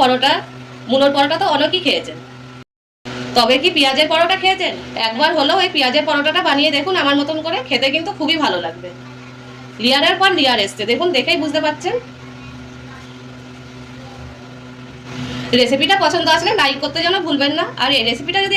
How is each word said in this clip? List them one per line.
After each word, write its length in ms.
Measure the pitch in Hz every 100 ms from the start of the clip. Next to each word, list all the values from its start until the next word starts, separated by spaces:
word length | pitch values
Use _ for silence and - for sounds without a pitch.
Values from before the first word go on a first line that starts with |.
পরোটা, 320 | 262 254 269 349 - - - - -
মূলোর 220 | 269 277 277
পরোটা 200 | 285 330
তো 40 | 381
অনেকেই 280 | 285 302 359 285
খেয়েছেন, 320 | 175 - - - - 127 127 - _ _ _ - 247 - 247
তবে 180 | 233 277
কি 60 | 339 330
পেঁয়াজের 320 | 269 269 302
পরোটা 240 | 320 339 381
খেয়েছেন? 320 | 370 381 320 - - - 226
একবার 240 | 226 311 320
হলেও 200 | 285 370
এই 60 | 370
পেঁয়াজের 300 | 311 262 285 294
পরোটাটা 320 | 294 294 339 339
বানিয়ে 220 | 285 311 285
দেখুন 180 | 370 370
আমার 140 | 277 285
মতন 180 | 285 311 311
করে, 120 | 370 -
খেতে 180 | 254 269
কিন্তু 160 | 311 330 -
খুবই 180 | 302 320
ভালো 140 | 254 180 165
লাগবে। 220 | - 180 - - - - - - - - -
লেয়ারের 340 | 233 277 330 370
পর 100 | 381 349
লেয়ার 200 | 269 233 196
এসছে, 160 | - 208
দেখুন, 180 | 262 349 262
দেখেই 220 | 254 339
বুঝতে 180 | 311 311 302
পারছেন। 280 | 294 359 480 - - - - 123 127 127 127 127 123 127 127 127 127 127 127 123 127 123 127 127 127 127 123 127 127 127 127 127 - - 254 - 247 247 240
রেসিপিটা 360 | 240 269 320 392
পছন্দ 220 | 320 339 320 330
আসলে 160 | 359 440
লাইক 180 | 277 277
করতে 160 | 294 311 339
যেন 100 | 392 330
ভুলবেন 260 | 285 285 311
না। 60 | 349 -
আর 80 | 254 277
এই 40 | 226
রেসিপিটা 320 | - 285 381
যদি 100 | 392